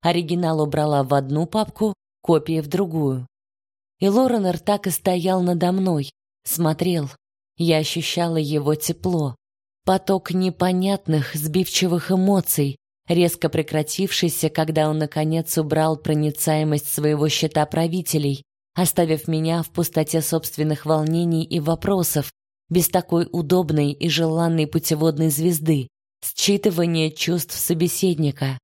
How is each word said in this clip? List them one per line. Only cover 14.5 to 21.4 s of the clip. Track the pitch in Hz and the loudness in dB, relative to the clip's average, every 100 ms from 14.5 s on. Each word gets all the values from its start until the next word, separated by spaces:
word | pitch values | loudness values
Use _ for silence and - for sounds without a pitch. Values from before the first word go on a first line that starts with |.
когда | 156 156 156 156 | 0 0 2 2
он, | 156 | 0
наконец, | 151 - 156 160 160 - | -2 -2 0 0 -2 -2
убрал | 151 156 156 156 | 0 2 2 0
проницаемость | - 151 151 151 - 156 156 151 - | -2 0 0 -2 0 0 2 0 -2
своего | - 151 151 151 | -2 0 2 0
щита | 147 160 151 151 | 0 0 0 0
правителей, | - 165 180 165 160 143 139 - _ _ | 0 0 -2 -2 0 0 -4 -8 _ _
оставив | - 175 - 170 160 160 | -2 0 2 0 0 0
меня | 160 160 170 | -2 0 -2
в | 165 | -2
пустоте | - 165 - 156 165 | -4 -2 0 0 0
собственных | 151 165 160 - 156 151 151 | 0 -2 -4 -4 -2 -2 0
волнений | 156 156 165 170 165 | 0 2 0 2 0